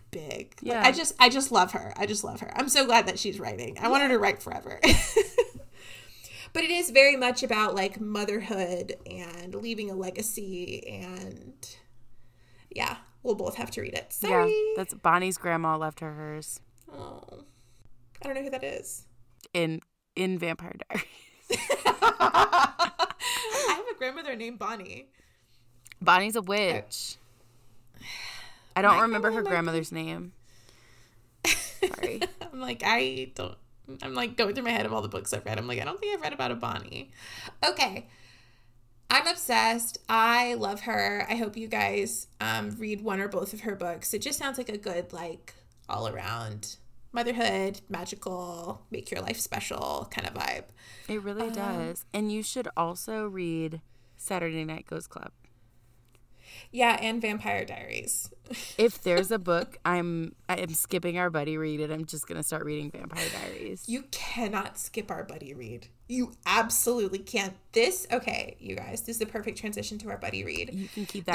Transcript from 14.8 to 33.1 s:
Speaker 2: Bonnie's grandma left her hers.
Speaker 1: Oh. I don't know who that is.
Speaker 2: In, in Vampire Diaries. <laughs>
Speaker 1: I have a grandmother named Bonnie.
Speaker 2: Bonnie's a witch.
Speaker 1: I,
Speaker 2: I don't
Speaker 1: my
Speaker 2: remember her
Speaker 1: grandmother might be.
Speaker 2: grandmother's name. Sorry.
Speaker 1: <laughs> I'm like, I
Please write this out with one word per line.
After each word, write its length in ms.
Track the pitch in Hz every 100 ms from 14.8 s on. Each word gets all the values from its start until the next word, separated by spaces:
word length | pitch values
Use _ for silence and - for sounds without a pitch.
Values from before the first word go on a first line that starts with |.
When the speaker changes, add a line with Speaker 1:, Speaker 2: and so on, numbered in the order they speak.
| 185
Speaker 2:
Bonnie's 440 | 214 170 175 185 185
grandma 380 | 180 165 160 156
left 240 | 156 -
her 140 | 160
hers. 480 | 151 151 151 151 - - - -
Speaker 1:
Oh. 540 | 294 71 - - - - - - - - - - -
I 20 | 277
don't 100 | 269
know 80 |
who 60 | 277
that 120 | 262
is. 420 | 139 - - - - - - - -
Speaker 2:
In, 280 | 175 160 160 - _ _ -
in 220 | 190 180
Vampire 360 | 170 165 170 - -
Diaries. 160 | 202 - - - - -
<laughs> 340 | - - 539 480
Speaker 1:
I 1900 | 453 453 - - 339 349 349 269 - 339 - 349 - 494 480 466 494 508 320
have 100 | 480
a 40 | -
grandmother 380 | 262 285 294 240
named 220 | 233 240
Bonnie. 500 | 208 226 90 101 - _ _ _ _ _ _ _ - -
Speaker 2:
Bonnie's 340 | 170 180 208 226
a 60 |
witch. 760 | 185 208 190 131 - - - - - - - - - - - - - - - - - - - 185
Speaker 1:
I, 40 |
Speaker 2:
I 20 |
don't 140 | 202 180
Speaker 1:
my 60 |
Speaker 2:
remember 300 | 226 208 214
her 100 | 226
Speaker 1:
grandmother 400 | 202 175 165 165
might 80 | 160
be. 0 |
Speaker 2:
grandmother's 20 |
name. 400 | 165 160 165 180 - - - - - - - - - - _ - - - - 381 -
Sorry. 260 | 359 - 359 -
Speaker 1:
<laughs> 160 | 339
I'm 60 | 262
like, 220 | 254 233 196
I 460 | 233 262